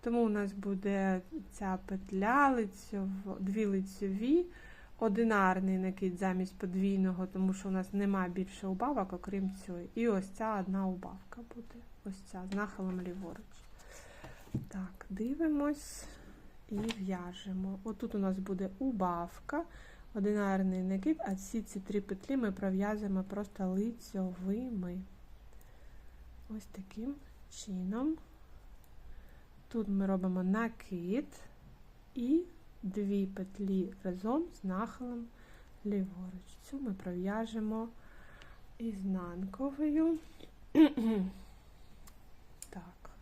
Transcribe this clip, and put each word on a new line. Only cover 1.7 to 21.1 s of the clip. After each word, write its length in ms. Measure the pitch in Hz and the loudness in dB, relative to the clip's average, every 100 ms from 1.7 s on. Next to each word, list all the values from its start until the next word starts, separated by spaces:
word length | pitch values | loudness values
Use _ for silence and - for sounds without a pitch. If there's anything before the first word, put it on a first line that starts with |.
| 185 - | 0 -2
петля, 720 | 190 196 190 202 262 277 254 | -6 -2 2 6 8 8 6
лицьов-, 800 | 208 - - 202 190 190 196 - | 2 -4 -6 -2 -2 -2 -4 -2
дві 260 | 190 202 214 | 0 2 4
лицьові, 800 | 196 190 - 196 196 240 330 349 - - - - - | 2 0 -2 -2 0 6 6 6 -6 -16 -16 -16 0
одинарний 800 | 226 202 226 214 190 185 190 190 | 2 6 6 8 8 6 4 4
накид 400 | 185 185 190 175 | 2 2 0 2
замість 380 | 190 185 185 - | 2 2 0 -2
подвійного, 720 | 190 185 196 196 190 180 185 | -2 4 4 6 4 4 -2
тому 260 | 190 190 | 2 2
що 140 | 190 196 | 2 0
у 40 | |
нас 220 | 190 185 | 0 2
нема 340 | 202 202 196 180 | 2 4 4 2
більше 400 | 180 185 - 190 | 0 -2 -2 -2
убавок, 460 | 185 247 269 190 | 0 2 2 0
окрім 380 | 180 - 196 190 190 - | -2 -4 0 0 -2 -8
цієї. 240 | 175 175 - | -8 -4 0
І 120 | 233 | 4
ось 200 | 196 196 | 4 0
ця 320 | - 220 208 | -2 0 0
одна 280 | 185 190 190 | 0 0 0
убавка 540 | 185 185 190 - - 233 240 | -2 -6 -12 -14 -14 -12 -12
буде. 280 | 233 240 - - 208 | -14 -14 -16 -12 -10
Ось 160 | 190 - | -10 -10
ця, 100 | 185 185 | -8 -4
з 40 | 196 | -2
нахилом 460 | 208 - 185 185 | -2 -2 -2 -2
ліворуч. 540 | 180 180 175 - - - - - - - - - - - - - - | -4 -6 -8 -10 -14 -18 -18 -16 -16 -16 -16 -14 -14 -14 -6 -6 -4
Так, 380 | 196 185 - - | -6 -8 -10 -10
дивимось 960 | 196 233 294 320 294 285 294 - - - - - - - - - | -4 -2 2 4 4 4 0 -4 -10 -12 -14 -16 -16 -16 -18 -6
і 80 | 208 | -2
в'яжемо. 1040 | 226 226 190 180 175 180 202 185 190 196 | 0 -2 -2 -2 -4 -8 -4 -2 -2 -4
Отут 320 | 208 214 233 214 | -6 -4 -2 2
у 20 | |
нас 220 | 190 190 | 2 2
буде 300 | 190 185 190 - | 0 -2 -2 0
убавка, 840 | 269 220 185 170 175 - - 294 330 - - - - | 0 2 2 2 -4 -8 -4 -2 -2 -10 -16 -16 -6
одинарний 680 | 220 202 208 202 190 190 185 | 0 2 4 4 4 4 2
накид, 340 | 185 190 240 | 2 2 4